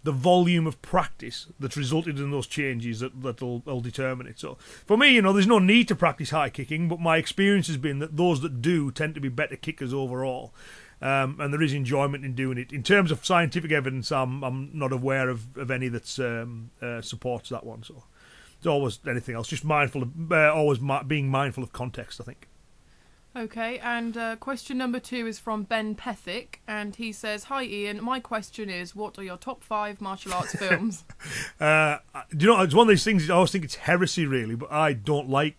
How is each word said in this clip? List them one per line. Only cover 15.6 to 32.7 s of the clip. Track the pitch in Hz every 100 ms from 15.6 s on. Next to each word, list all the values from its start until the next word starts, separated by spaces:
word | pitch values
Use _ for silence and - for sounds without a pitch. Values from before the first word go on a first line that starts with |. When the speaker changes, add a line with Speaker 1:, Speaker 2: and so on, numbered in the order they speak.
| 127
Speaker 1:
any | 127 127
that, | 117 - -
um, | 123 117 117 117 113 -
uh, | 123 117
supports | 113 113 127 120 -
that | 120 117
one. | 113
So | 110 - - _ - - - _
it's | 170
always | 143 139 - 139
anything | 120 127
else, | 117 113
just | 151
mindful | 151 151 139 143
of, | 123 160 165
uh, | 165 151
always | 156 147 127
mi-, | 139 135 131
being | 151 139
mindful | 135 139 135
of | 120
context, | - 127 - 110 -
I |
think. | 98 - - _ _ _ _ _ _ _ _ 254
Speaker 2:
Okay, | 220 226 226 254
and, | 240 233 233 226
uh, | 226 226
question | - 269 - 254
number | 254 240
two | - 247 226
is | 220
from | - 214
Ben | 202 226 214
Pethick, | 214 - 196 - 208 - - -
and | 214 208 196
he | 226
says, | 202 220 208
"Hi | - 269
Ian, | 247 202 202 208
my | 226 262
question | - 220 196 - 208
is, | 180 175 202
what | 214 -
are |
your | 190 180
top | - 254
five | - 214 208 202
martial | 202 190 190
arts | 180 180
Speaker 1:
<laughs> | -
Speaker 2:
films?" | 190 175 220 180 - - - - - -
Speaker 1:
Uh, | 151 156 151 147 - 139 -
do | 151 190
you |
know, | 220
it's | 185